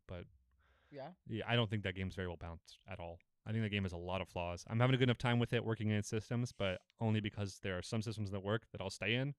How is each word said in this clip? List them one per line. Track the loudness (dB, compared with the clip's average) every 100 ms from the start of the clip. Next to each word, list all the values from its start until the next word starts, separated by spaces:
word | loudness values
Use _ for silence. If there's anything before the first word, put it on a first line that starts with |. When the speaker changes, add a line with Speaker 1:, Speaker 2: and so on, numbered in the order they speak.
| -12
Speaker 1:
but | -12 -12 -18 _ _ _ _ _
Speaker 2:
Yeah? | -12 -12 -12 -6
Speaker 1:
yeah, | -4 2
I | 2
don't | 4
think | 0
that | -2 -2
game's | -4
very | -2 -4
well | -4
balanced | -8 -12 -16 -20 -14
at | -10
all. | -10 -10 _ _
I | -4
think | 0
that | 2
game | 2
has | 0
a | -2
lot | -2 -2
of | -2
flaws. | -2 -2 -4 -2
I'm | 4
having | 4
a | 6
good | 4
enough | 4
time | 4 4
with | 4
it | 2
working | 0 0 2
in | 2
its | 2
systems, | -2 -2 -2 -2
but | -2 -2 -2 -6 -2
only | 2 2
because | 0 -2 -4 -4
there | -4 -4
are |
some | -2 -2
systems | -2 -4 -4
that | -2
work | 0 0 -2
that | -6
I'll | -6
stay | -2 0
in | 2 0